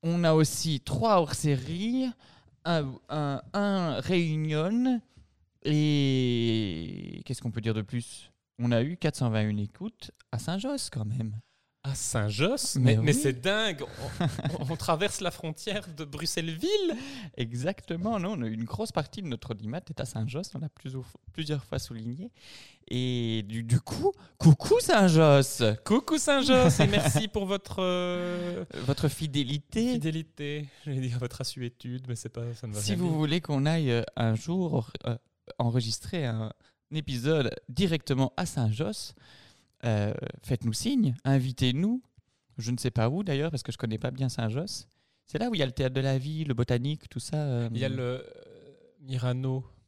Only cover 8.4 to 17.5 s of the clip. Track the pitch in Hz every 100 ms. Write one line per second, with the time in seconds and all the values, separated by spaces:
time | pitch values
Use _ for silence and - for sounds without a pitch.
8.4 | _ - 120 117 131 175 156 - 123 110
9.4 | 107 104 104 - 208 _ - - _ 117
10.4 | - 185 254 285 - - 107 123 110 107
11.4 | - _ _ _ 139 135 - 123 104 101
12.4 | 160 269 - 120 123 110 - 254 302 131
13.4 | 180 208 220 151 143 - - - 165 -
14.4 | - 165 131 160 - 160 202 - 180 -
15.4 | 165 151 - 208 202 151 151 147 160 -
16.4 | 165 160 320 415 359 240 269 269 185 -
17.4 | 120